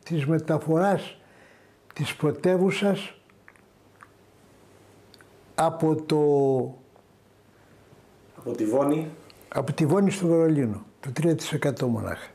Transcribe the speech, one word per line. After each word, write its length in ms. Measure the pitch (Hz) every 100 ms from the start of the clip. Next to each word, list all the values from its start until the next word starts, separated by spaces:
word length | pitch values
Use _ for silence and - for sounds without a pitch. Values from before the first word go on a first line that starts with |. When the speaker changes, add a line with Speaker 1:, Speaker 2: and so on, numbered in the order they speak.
Speaker 1:
της 220 | - 160 139
μεταφοράς 920 | 160 160 151 151 160 196 185 - - - - - - _ _ -
της 220 | - 147 -
πρωτεύουσας 960 | 151 151 180 185 190 - 202 196 - - _ _ _ - _ _ _ - - _ _ _ _ - - - - - - - - - -
από 480 | - 160 160 156 156
το 140 | 156 156 147 143 135 131 123 131 - - _ _ _ _ _ _ - - - - - - - -
Speaker 2:
Από 160 | 123 117
τη 80 |
Βόνη. 460 | 107 131 143 156 156 - - - -
Speaker 1:
Από 200 | - 131
τη 140 | 147 147
Βόνη 240 | 190 196
στο 160 | - 170
Βερολίνο, 560 | 165 165 147 120 104 - -
το 120 | -
τρία 220 | 123 165
τοις 180 | 156 -
εκατό 340 | 151 147 - 127
μονάχα. 420 | 113 92 - -